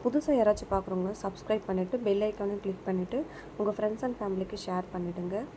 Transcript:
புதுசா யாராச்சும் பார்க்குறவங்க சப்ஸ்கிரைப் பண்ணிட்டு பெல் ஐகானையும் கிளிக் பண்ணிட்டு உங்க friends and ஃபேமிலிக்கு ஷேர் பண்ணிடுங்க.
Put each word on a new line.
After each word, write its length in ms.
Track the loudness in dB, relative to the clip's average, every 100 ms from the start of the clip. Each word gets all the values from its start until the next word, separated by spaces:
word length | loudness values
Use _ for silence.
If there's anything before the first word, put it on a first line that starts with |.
புதுசா 280 | 2 2 4 6
யாராச்சும் 340 | 6 4 2
பார்க்குறவங்க 400 | 0 0 -2 -2 -2
சப்ஸ்கிரைப் 460 | -6 -6 0 0 2
பண்ணிட்டு 280 | 0 0 0 2
பெல் 180 | 2 2
ஐகானையும் 360 | 0 -2 -2 -4
கிளிக் 220 | -4 0
பண்ணிட்டு 300 | 0 0 -2 -4 -8 -14 -2
உங்க 140 | -2 2
friends 240 | 0 0 -2
and 100 | -2
ஃபேமிலிக்கு 400 | -2 -2 -2 -4 -2
ஷேர் 260 | -2 -2 -4
பண்ணிடுங்க. 500 | -4 -2 -2 -2 -4